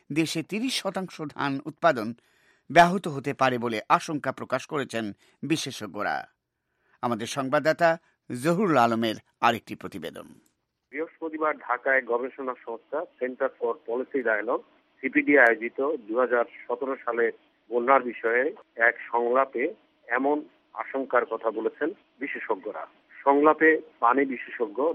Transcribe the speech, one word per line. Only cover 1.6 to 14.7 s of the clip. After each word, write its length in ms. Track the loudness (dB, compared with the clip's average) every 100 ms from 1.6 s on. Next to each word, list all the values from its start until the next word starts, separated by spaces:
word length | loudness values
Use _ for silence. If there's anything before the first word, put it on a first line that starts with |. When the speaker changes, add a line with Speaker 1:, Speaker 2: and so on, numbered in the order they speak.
Speaker 1:
উৎপাদন 420 | -8 0 2 2 -4 -10 _ _ _ _ _
ব্যাহত 360 | 6 6 4 -4
হতে 240 | -6 -6
পারে 240 | 0 0 2
বলে 200 | -2 -4 0
আশঙ্কা 420 | 0 0 -4 -4
প্রকাশ 320 | -6 -6 -6
করেছেন 400 | -4 -6 -4 -4 -6 -10 _ _
বিশেষজ্ঞরা। 760 | -4 -4 -4 -10 -10 -4 -4 -4 -6 _ _ _ _ _ _ _
আমাদের 240 | -4 -4 -4
সংবাদদাতা 600 | -6 -2 0 0 4 2 2 _ _ -12
জহুরুল 480 | -4 0 2 4 4
আলমের 400 | 4 2 -2 -4 _ _
আরেকটি 320 | 0 0 -8
প্রতিবেদন। 520 | -12 -10 -10 -12 -12 -18 -20 _ _ _ _ _
Speaker 2:
বৃহস্পতিবার 600 | -10 -10 _ -10 -2 -2 -2
ঢাকায় 440 | -4 -2 2 0
গবেষণা 500 | 2 -4 -4 -8 -8 -8
সংস্থা 380 | -12 -14 _ -8 -8
Center 360 | _ -8 -2 -4
for 200 | -2 -4 -4
Policy 360 | -6 -6 -4 -2
Dialogue, 420 | 0 -2 -2 -4 -6